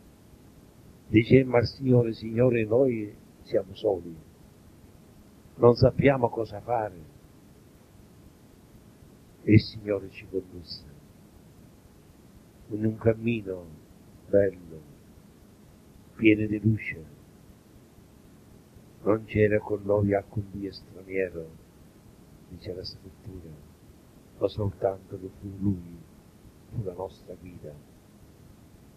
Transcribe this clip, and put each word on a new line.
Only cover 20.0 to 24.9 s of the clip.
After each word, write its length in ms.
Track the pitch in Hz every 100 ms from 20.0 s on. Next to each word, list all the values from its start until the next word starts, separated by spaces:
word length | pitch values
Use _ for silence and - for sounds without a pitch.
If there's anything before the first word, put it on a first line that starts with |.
| 101
alcun 320 | 98 - 110 101
Dio 220 | 98 98
straniero, 760 | 92 - 90 95 95 92 82 80 82 - - - - - - - - -
dice 260 | 87 -
la 80 | 90
Scrittura, 680 | 87 - 95 - - 92 82 76 - - - - - - - -
ma 100 | 98
soltanto 680 | - 101 - 95